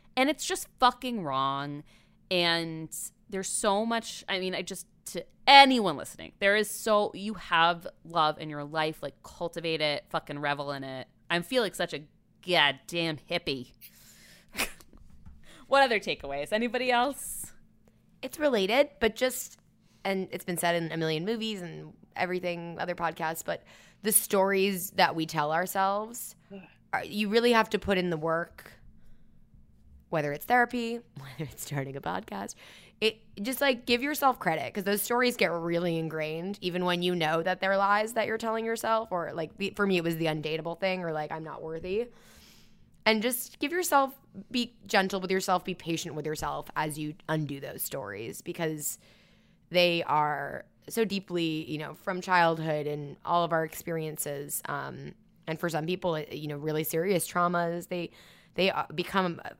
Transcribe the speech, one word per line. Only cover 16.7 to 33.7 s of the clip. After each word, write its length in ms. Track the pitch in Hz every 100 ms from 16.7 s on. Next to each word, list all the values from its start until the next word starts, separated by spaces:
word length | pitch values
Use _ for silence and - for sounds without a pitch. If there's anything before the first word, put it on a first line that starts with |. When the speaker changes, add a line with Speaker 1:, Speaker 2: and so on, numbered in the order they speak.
| 247 254
Speaker 1:
else? 600 | 240 262 269 - - - - - _ _ _ _ _
Speaker 2:
It's 160 | 262 -
related, 520 | 302 233 190 247 294 -
but 160 | 226 220
just, 420 | 262 254 - - _ _ _ _
and 240 | 190 190 185
it's 140 | 180
been 140 | - 175
said 180 | 175 170
in 160 | 165
a 60 | 165
million 260 | 160 156
movies 380 | 185 233 220 202
and 320 | 175 156 156 - -
everything, 640 | - 180 180 175 170 170 165
other 160 | 170
podcasts, 480 | 175 170 165 160 165
but 220 | - - - - - _
the 80 | 214
stories 760 | 214 - 196 190 196 196 185 - -
that 180 | 170 160
we 100 | 160
tell 280 | 160 151
ourselves, 840 | 160 185 196 190 202 220 240 - - - 196 180 - _
are, 140 | - -
you 240 | 208 208
really 240 | 226 240
have 160 | 226 220
to 100 | 202
put 180 | - 190
in 120 | 180
the 80 | 160
work, 520 | 160 165 170 - - - - - - - - - - - - - - - -
whether 240 | 165 147
it's 100 | 143
therapy, 520 | - 247 240 247 233 233
<laughs> 200 | - -
whether 340 | 135 - 147
it's 140 | -
starting 320 | - 143 135 135
a 60 |
podcast. 540 | 165 185 220 196 202 - - - - _
It, 220 | 214 214 - -
just, 200 | 208 262
like, 240 | 277